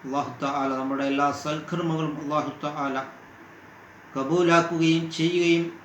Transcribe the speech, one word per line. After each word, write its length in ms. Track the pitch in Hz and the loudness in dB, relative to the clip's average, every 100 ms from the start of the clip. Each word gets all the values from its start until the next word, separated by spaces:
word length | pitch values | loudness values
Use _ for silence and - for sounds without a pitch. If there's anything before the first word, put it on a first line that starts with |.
അല്ലാഹു 280 | 131 139 143 - | -4 -4 -6 -6
തആല 260 | 143 143 135 131 | -4 -2 -2 -2
നമ്മുടെ 260 | 135 135 139 | -4 -2 -2
എല്ലാ 160 | 139 143 - | 2 0 0
സൽക്കർമ്മങ്ങളും 720 | 151 156 151 170 170 160 156 147 | -6 -6 -4 -4 -2 0 -2 -4
അല്ലാഹു 280 | 143 151 147 - 151 | -2 -2 -2 -6 -8
തആല 300 | 151 139 131 135 - - - - - - - - - - | -4 -4 -4 -8 -14 -20 -20 -20 -20 -20 -20 -20 -20 -10
കബൂലാക്കുകയും 920 | 139 135 175 170 165 165 170 160 165 165 160 | -6 0 4 6 6 4 2 4 4 0 0
ചെയ്യുകയും 480 | 165 180 170 170 170 - | 0 2 4 4 2 -8